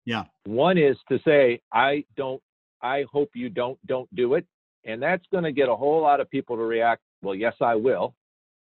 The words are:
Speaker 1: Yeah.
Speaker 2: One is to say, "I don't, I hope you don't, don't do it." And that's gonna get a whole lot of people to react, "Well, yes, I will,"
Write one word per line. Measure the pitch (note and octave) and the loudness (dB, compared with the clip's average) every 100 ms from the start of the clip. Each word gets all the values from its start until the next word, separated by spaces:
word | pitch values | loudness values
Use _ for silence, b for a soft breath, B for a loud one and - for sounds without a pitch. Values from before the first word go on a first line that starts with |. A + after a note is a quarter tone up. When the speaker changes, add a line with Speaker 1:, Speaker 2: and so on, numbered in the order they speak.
Speaker 1:
Yeah. | A#2+ A2+ F2+ _ | -6 -6 -8 _
Speaker 2:
One | G2+ A2+ E3 F#3 | -6 0 2 4
is | C#3+ A#2+ - | 2 2 -2
to | B2+ | -2
say, | D#3+ D3 B2+ A#2 - | 4 4 4 2 -2
"I | A2+ C3+ D3 - - | 0 0 0 -8 -10
don't, | C3+ C3 _ _ _ - | -8 -8 _ _ _ -10
I | A#2+ C#3 C3+ | -6 -4 -4
hope | C#3+ C#3+ | -2 -2
you | A#2+ B2 | -4 -8
don't, | A2+ B2 - - | -4 -6 -6 -6
don't | C3 B2+ | -6 -6
do | - A#2+ | -2 0
it." | D#3+ F3+ _ _ _ | 0 -4 _ _ _
And | A#2+ A2+ | -12 -6
that's | D3 F#3 - | -4 -4 -4
gonna | F#3+ D#3+ | -4 -2
get | C3+ C3 | 0 2
a | A2 | 2
whole | C#3+ D#3+ | 0 2
lot | D3+ C#3 | 2 2
of | - | 0
people | C3+ C3 A#2 | -6 -4 -4
to | |
react, | A2+ A2+ A#2 A2+ _ _ | -2 0 0 0 _ _
"Well, | F#2+ | -8
yes, | G2 A2+ - | -4 -4 0
I | B2 A2+ | 0 2
will," | B2+ F#2+ A#2+ - _ _ _ _ _ | 2 0 -4 -8 _ _ _ _ _